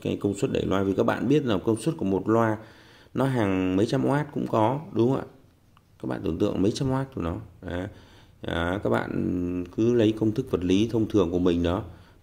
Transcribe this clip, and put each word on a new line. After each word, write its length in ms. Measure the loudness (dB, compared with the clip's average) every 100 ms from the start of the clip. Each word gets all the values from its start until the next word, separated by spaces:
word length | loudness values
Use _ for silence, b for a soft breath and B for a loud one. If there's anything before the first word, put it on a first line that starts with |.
cái 140 | -6 -2
công 140 | -2
suất 180 | -2 -2
đẩy 140 | 0 0
loa. 160 | 0
Vì 120 | 0
các 80 | 2
bạn 260 | 0 0 2
biết 160 | 2
là 140 | 2 0
công 220 | 0 0
suất 160 | -2 -4
của 80 |
một 240 | -2 0 2
loa 280 | 2 2 0 B B B B B
nó 100 | -2
hàng 520 | 0 2 2 2 2 2
mấy 100 | 2
trăm 200 | 0 0
watt 180 | 0 -2
cũng 140 | -6 -2
có, 340 | 2 2 0 -4
đúng 180 | 0 2
không 100 | 2
ạ? 60 | -4 -14 -20 _ _ _ _ _
Các 40 | -8
bạn 140 | -6
tưởng 140 | -4 0
tượng 240 | 0 2
mấy 100 | 0
trăm 180 | 0 -2
watt 140 | -2 -4
của 80 | -6
nó. 140 | -6 -6 -10 -16
Đấy. 240 | -8 -6 -8 B B B B _
Đó, 360 | -6 -2 -2 -2
các 60 | 0
bạn 760 | -2 -2 -4 -2 -2 -2 -4 -6 0
cứ 180 | 2
lấy 180 | 4 4
công 200 | 4 0
thức 180 | -2 -2
vật 140 | -2
lý 240 | 2 2 2
thông 160 | 0 2
thường 220 | 2 2
của 80 | 2
mình 240 | 2 2
đó. 200 | 2 -2 -4 B B B